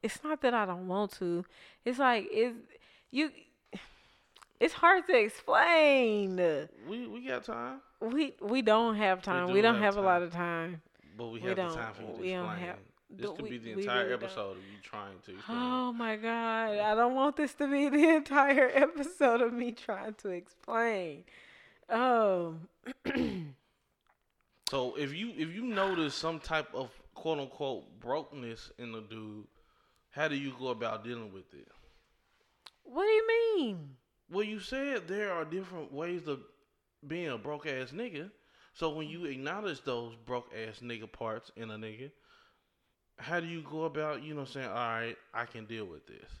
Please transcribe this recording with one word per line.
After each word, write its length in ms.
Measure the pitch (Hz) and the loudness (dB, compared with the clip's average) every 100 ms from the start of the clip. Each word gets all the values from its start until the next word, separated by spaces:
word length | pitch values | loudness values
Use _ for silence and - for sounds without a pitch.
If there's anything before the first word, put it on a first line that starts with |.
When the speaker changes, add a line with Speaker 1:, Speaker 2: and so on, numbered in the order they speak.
Speaker 1:
It's 220 | 240 - | -6 -6
not 180 | 302 302 | -4 0
that 120 | 254 | 2
I 120 | 240 202 | 2 0
don't 220 | 180 185 | -2 -2
want 240 | 190 202 - | 0 -2 -2
to. 240 | 180 170 190 - - _ | -2 -2 -4 -14 -20 _
It's 160 | - 247 | -4 2
like, 280 | 262 233 185 | 4 4 0
it's, 240 | - 240 233 - - _ _ _ | 0 0 0 -16 -20 _ _ _
you, 200 | 262 302 - - _ _ 208 - - _ _ _ _ - _ | -2 -2 -4 -20 _ _ -16 -16 -20 _ _ _ _ -20 _
it's 140 | 285 | 0
hard 320 | - 339 370 - | 6 8 8 6
to 100 | 262 | 4
explain. 1200 | 214 - - - 311 330 302 269 233 208 196 185 175 147 156 - 120 | 4 -2 4 6 8 8 8 8 6 2 0 2 2 2 -4 -12 -10
Speaker 2:
We, 200 | 226 240 | -10 -8
we 180 | 220 262 | -10 -6
got 160 | 247 | -6
time. 380 | - 233 240 269 _ _ | -6 -8 -8 -10 _ _
Speaker 1:
We, 340 | 226 269 285 - | -2 0 -2 -2
we 200 | 202 254 | -2 2
don't 340 | 220 214 233 214 | 6 6 4 2
have 240 | 214 185 | 2 2
Speaker 2:
We 40 | |
Speaker 1:
time. 240 | 196 180 180 | 0 0 4
Speaker 2:
do 60 | |
Speaker 1:
We 80 | 190 | 6
don't 140 | 226 226 | 6 6
Speaker 2:
have 200 | 208 202 | 4 4
Speaker 1:
have 20 | |
a 40 | |
lot 180 | 190 175 | 4 4
Speaker 2:
time. 40 | |
Speaker 1:
of 80 | 175 | 2
time. 480 | 170 175 170 165 165 _ _ - 104 | -4 -4 -2 -6 -10 _ _ -20 -12
Speaker 2:
But 80 | 117 | -10
we 120 | 113 | -6
Speaker 1:
We 80 | 185 | -4
Speaker 2:
have 80 | 190 | -2
the 60 | |
Speaker 1:
don't, 120 | 180 160 | -2 -4
Speaker 2:
time 180 | 113 | -8
for 80 | 107 | -8
you 40 | - | -12
to 60 | - | -6
Speaker 1:
we 100 | 185 | -4
don't 140 | 185 175 | -4 -4
Speaker 2:
explain. 140 | 175 175 | -6 -8
Speaker 1:
have, 80 | - 98 _ _ | -10 -16 _ _
Speaker 2:
This 200 | 196 208 | -10 -8
Speaker 1:
do 60 | 170 | -8
Speaker 2:
could 80 | |
Speaker 1:
we, 60 | - | -8
Speaker 2:
be 80 | 123 | -8
the 180 | 113 101 | -8 -6
Speaker 1:
we 60 | |
Speaker 2:
entire 160 | 104 123 117 | 0 0 0
Speaker 1:
really 40 | |
don't. 120 | 123 | -2
Speaker 2:
episode 280 | 98 98 98 | -4 -6 -6
of 60 | 92 | -8
you 200 | 98 101 | -14 -18
trying 340 | - 107 98 92 - | -14 -12 -12 -14 -16
to 60 | 95 | -16
explain. 220 | - 240 | -8 -4
Speaker 1:
Oh 300 | 247 254 247 | -2 -2 -2
my 240 | 233 233 214 | -4 -4 -4
God. 640 | 226 233 226 226 226 208 | -4 -2 -2 0 0 0
I 180 | 214 214 | 2 4
don't 180 | 240 262 | 4 4
want 200 | 277 277 | 2 2
this 180 | 294 - | -2 0
to 120 | 285 | 0
be 220 | 277 285 | 4 4
the 180 | 294 320 | 6 8
<laughs> 60 | 311 | 8
entire 560 | 294 277 277 277 247 | 6 4 6 8 8
episode 680 | 269 294 330 285 - 269 233 | 8 4 2 -6 4 6 6
of 100 | 240 | 4
me 220 | 240 240 | 0 -4
trying 400 | 233 - 196 214 214 | -6 -6 -6 -6 -8
to 140 | 202 | -6
explain. 960 | 175 175 _ - 233 233 208 175 143 - - - - - _ - | -8 -10 _ -2 0 2 0 -4 -10 -18 -20 -20 -20 -20 _ -2
Um, 800 | 226 254 233 214 185 170 160 170 _ - - - | 2 4 6 6 4 0 -6 -12 _ -16 -8 -2
<clears throat> 500 | 269 240 190 156 131 _ _ _ _ _ _ _ _ _ _ - | 0 0 -2 -8 -12 _ _ _ _ _ _ _ _ _ _ -6
Speaker 2:
So 240 | 139 127 - | -2 -2 -4
if 180 | 143 156 | -6 -4
you, 160 | 233 190 | -8 -6
if 180 | 160 | -6
you 100 | 180 | -6
notice 500 | 247 202 196 180 151 | -4 0 0 0 -2
some 260 | - 160 165 | -2 -4 -4
type 280 | - 160 151 - | -4 -4 -2 -8
of 160 | 127 - - - | -8 -12 -20 -8
quote 240 | 160 156 | -4 -4
unquote 600 | 135 - 139 113 71 95 | -4 -6 -6 -6 -10 -14
brokenness 720 | 120 143 151 147 117 113 - - | -4 -4 -4 -12 -10 -12 -16 -14
in 140 | 120 | -12
the 100 | 113 | -12
dude, 440 | 104 110 107 107 104 _ _ _ _ _ _ | -12 -12 -12 -14 -16 _ _ _ _ _ _
how 160 | 135 151 | -4 -2
do 80 | 139 | -2
you 180 | 139 123 | -6 -6
go 80 | 131 | -6
about 360 | 117 113 110 | -4 -4 -6
dealing 300 | 110 120 110 | -8 -10 -10
with 180 | 95 92 71 | -14 -18 -20
it? 120 | - - - _ _ _ _ _ _ _ - _ | -20 -20 -20 _ _ _ _ _ _ _ -20 _
Speaker 1:
What 200 | 370 262 415 | -10 -2 4
do 40 | |
you 180 | 440 440 | 4 4
mean? 600 | 453 453 415 254 185 143 131 _ _ _ | 4 4 2 0 -4 -10 -16 _ _ _
Speaker 2:
Well, 140 | 175 | -4
you 160 | 214 214 | -2 -4
said 480 | 180 262 285 247 165 | -6 -4 -2 -4 -4
there 240 | 202 208 | -4 -2
are 100 | 175 | -4
different 480 | 156 175 185 180 151 | -4 -6 -6 -10 -10
ways 360 | 139 170 175 156 | -6 -6 -6 -4
of 120 | 135 - _ _ _ _ _ 139 | -6 -8 _ _ _ _ _ -10
being 220 | 165 165 | -6 -4
a 80 | 120 | -6
broke 280 | 120 147 151 | -6 -6 -6
ass 240 | 131 127 | -6 -6
nigga. 380 | 151 240 156 185 _ _ _ _ - | -8 -8 -8 -12 _ _ _ _ -4
So 140 | 165 | -4
when 160 | 151 151 | -4 -8
you 160 | 165 170 | -6 -8
acknowledge 560 | 131 139 190 208 147 | -6 -6 -4 -6 -6
those 300 | - 120 117 113 113 | -4 -4 -6 -14 -6
broke 240 | 123 120 | -6 -6
ass 280 | 110 113 107 | -10 -10 -10
nigga 280 | 120 117 110 | -10 -10 -10
parts 400 | - 113 110 - - | -8 -6 -6 -10 -14
in 160 | 113 | -12
a 40 | 107 | -10
nigga, 340 | 110 107 139 _ _ _ _ _ _ _ _ _ _ - | -12 -12 -16 _ _ _ _ _ _ _ _ _ _ -16
how 220 | - 175 | -4 -4
do 80 | 165 | -4
you 140 | 170 | -8
go 220 | 139 156 160 | -8 -6 -4
about, 360 | 151 151 139 | -4 -4 -6
you 120 | 151 151 | -8 -10
know, 100 | 131 | -8
saying, 220 | 139 127 | -8 -6
"All 40 | 110 | -4
right, 420 | 117 113 117 - _ | -2 -2 -4 -8 _
I 120 | 117 117 | -8 -8
can 200 | 117 107 | -10 -10
deal 200 | 113 98 | -10 -10
with 200 | 78 - | -12 -18
this"? 240 | 64 - - | -20 -20 -20